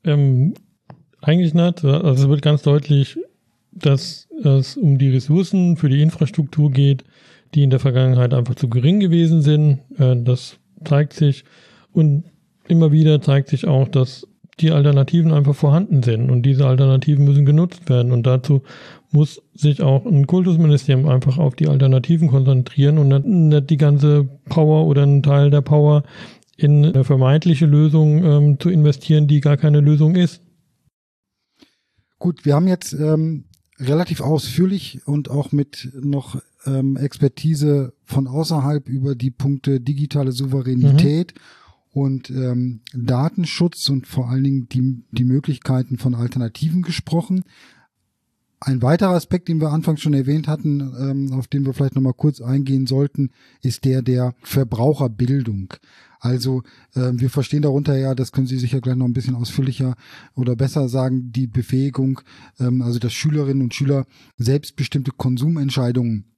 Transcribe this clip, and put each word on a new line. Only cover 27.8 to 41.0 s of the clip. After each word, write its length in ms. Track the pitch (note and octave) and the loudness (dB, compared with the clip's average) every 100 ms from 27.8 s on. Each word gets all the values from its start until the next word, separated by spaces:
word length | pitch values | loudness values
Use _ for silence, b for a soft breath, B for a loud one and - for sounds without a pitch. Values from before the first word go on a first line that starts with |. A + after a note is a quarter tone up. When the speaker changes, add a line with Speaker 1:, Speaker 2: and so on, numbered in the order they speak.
| D#3 D#3 D3+ D3+ | 4 4 4 2
Speaker 1:
ähm, 340 | F3 D3 D3 C#3 | 2 4 4 2
zu 120 | E3+ | 0
investieren, 580 | F3 D3 C#3+ - D3+ D3 | 2 2 0 0 2 4
die 120 | D3 | 2
gar 180 | C#3+ C#3+ | 2 2
keine 220 | D#3 D3 | 2 4
Lösung 360 | D3 D3+ D#3 F3+ | 4 4 2 2
ist. 240 | F3 - _ _ _ _ _ _ _ _ _ _ _ b b b b b b b | 0 -4 _ _ _ _ _ _ _ _ _ _ _ b b b b b b b
Speaker 2:
Gut, 280 | F3+ D#3 D3 | -6 -4 0
wir 80 | |
haben 120 | C#3+ F#3 | 2 0
jetzt, 260 | F3+ - | -2 -6
ähm, 500 | - D3+ D#3 D#3+ D3+ - _ _ _ | -6 -2 0 -2 -6 -14 _ _ _
relativ 440 | C3 D3+ F3 D#3+ | -4 -2 -2 -4
ausführlich 800 | C#3 D3+ - C#3 F#3 G3 - C3 | -2 -4 -4 -2 -2 -2 -10 -14
und 240 | - D3 C3+ | -6 -6 -4
auch 220 | C#3+ C3+ | -6 -4
mit 380 | D3 C#3+ - B2+ C3+ | -4 -4 -10 -18 -10
noch, 400 | C#3 C#3+ - C3+ _ _ | -6 -6 -8 -16 _ _
ähm, 320 | - C3+ C3+ C3 | -8 -4 -4 -4
Expertise 960 | C#3 - C#3 - D#3 D3+ D3 C#3+ C3 _ | -6 -2 -2 -2 -4 -2 0 0 -4 _
von 220 | _ C3+ C3 | _ -4 -4
außerhalb 640 | C#3 D#3+ D#3+ C3+ D3 - | -6 -4 -2 -2 -4 -6
über 260 | C3+ C3+ | -6 -4
die 160 | B2 C3 | -4 -6
Punkte 500 | - C#3 C#3 - C3+ | -4 -4 -4 -2 -4
digitale 520 | A#2+ C#3+ D3 D3 C3 | -4 -6 -4 -4 -4
Souveränität 1040 | B2 C3+ C3+ B2+ B2+ C#3 C#3 | -6 -4 -4 -2 2 4 4